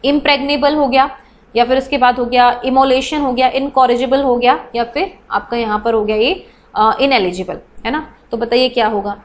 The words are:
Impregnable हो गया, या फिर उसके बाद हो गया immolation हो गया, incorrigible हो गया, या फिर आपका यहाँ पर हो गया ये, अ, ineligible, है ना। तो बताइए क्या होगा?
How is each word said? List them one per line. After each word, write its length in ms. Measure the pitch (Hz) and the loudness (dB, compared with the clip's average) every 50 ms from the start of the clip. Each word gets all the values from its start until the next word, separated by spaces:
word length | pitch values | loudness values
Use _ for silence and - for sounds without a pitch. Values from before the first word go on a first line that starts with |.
| - | 0
Impregnable 680 | 269 285 294 - 302 285 247 269 277 285 277 269 285 302 | 0 0 2 2 2 0 0 0 -2 -2 0 2 0 2
हो 120 | 302 294 | 2 0
गया, 240 | 254 240 269 262 277 - - - _ _ _ _ _ _ | 2 2 2 0 0 -2 -14 -20 _ _ _ _ _ _
या 80 | 220 240 | -2 0
फिर 140 | 240 262 269 | 2 2 0
उसके 200 | 262 - 294 269 | 0 -2 -2 2
बाद 200 | 254 247 247 254 | 2 2 2 0
हो 60 | 240 | -2
गया 360 | 226 240 247 247 247 - - - | 0 2 4 4 4 2 0 -4
immolation 560 | 262 254 262 262 269 254 262 262 - 311 302 | 0 2 2 4 4 2 0 0 -2 -4 -2
हो 120 | 285 269 | -2 -2
गया, 160 | 254 233 262 254 | 0 0 0 0
incorrigible 720 | 254 269 269 285 - 262 262 247 - 240 254 254 262 277 | 0 -2 -4 -2 2 2 2 2 2 0 0 0 0 0
हो 140 | 277 262 240 | 2 0 0
गया, 280 | 240 226 240 277 302 - - - | 2 2 2 0 0 -4 -8 -6
या 100 | 233 233 | -6 -6
फिर 340 | 233 - 294 370 381 - - _ _ | -4 -4 -4 -4 -4 -8 -18 _ _
आपका 260 | - 202 - - 240 | -6 -6 -6 -4 -6
यहाँ 260 | 240 233 220 208 214 214 | -4 -4 -2 -4 -2 -2
पर 100 | 233 226 | 0 0
हो 100 | 220 214 | 0 0
गया 120 | 208 220 | 0 0
ये, 300 | 214 220 277 381 - - - - _ _ _ _ | 0 0 0 0 -4 -8 -20 -20 _ _ _ _
अ, 200 | 202 214 220 220 - | 2 2 2 2 2
ineligible, 580 | 262 277 269 233 190 180 175 185 185 180 170 - - _ _ - - | 0 2 2 2 0 0 -4 -6 -8 -8 -8 -12 -14 _ _ -10 -8
है 60 | 220 | -6
ना। 160 | 262 311 311 - - _ _ _ | -6 -6 -6 -10 -18 _ _ _
तो 60 | - | -6
बताइए 320 | 226 233 226 233 247 254 254 | -6 -4 0 2 2 2 2
क्या 180 | 247 254 226 | 0 0 -2
होगा? 360 | 214 226 202 196 208 202 208 - | 0 -2 -4 -6 -6 -10 -12 -16